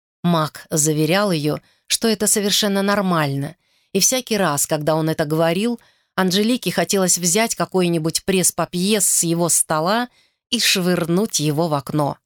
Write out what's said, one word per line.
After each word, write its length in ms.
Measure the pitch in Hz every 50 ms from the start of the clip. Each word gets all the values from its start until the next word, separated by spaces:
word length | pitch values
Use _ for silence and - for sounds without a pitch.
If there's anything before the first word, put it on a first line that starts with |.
| _ _ _ _ _
Маг 420 | 175 175 160 156 143 _ - - -
заверял 600 | 185 156 147 156 156 151 156 151 170 196 208 208 180
ее, 260 | 160 143 151 147 147 _ _ _ _ _ _
что 180 | - - -
это 220 | 233 214 208 214 202
совершенно 540 | - 220 196 202 190 - - 208 196 196 196
нормально, 760 | 202 202 208 196 185 180 165 151 143 135 139 139 147 160 _ _ _ _ _ _ _ _
и 60 | 196
всякий 380 | 180 - 262 262 247 - 226
раз, 320 | 208 190 165 147 139 - -
когда 260 | 165 151 151 165 156
он 160 | 160 156 160
это 140 | 156 - 160
говорил, 560 | 147 156 160 165 165 170 185 208 240 240 233 _ _ _ _ _ _ _
Анжелике 560 | - 185 185 170 202 214 220 254 233 - 180
хотелось 480 | 165 - 175 - - 196 185 180 170 175
взять 380 | 170 180 165 214 226 - -
какой-нибудь 640 | - 175 - - 185 180 175 170 170 156 160 156 - -
пресс-папье 760 | - 196 185 175 - - - 170 - - 175 180 196 220 208
с 240 | 190 - - - -
его 240 | 170 165 170 175 170
стола 600 | - - - - 165 156 156 175 208 233 247 240 _ _ _ _ _ _ _ _
и 120 | - 233
швырнуть 800 | - - - 196 175 180 180 175 175 156 170 180 214 226 - -
его 260 | 147 151 147 143 170
в 80 | 170 151
окно. 440 | 143 131 - - 151 147 135 - - _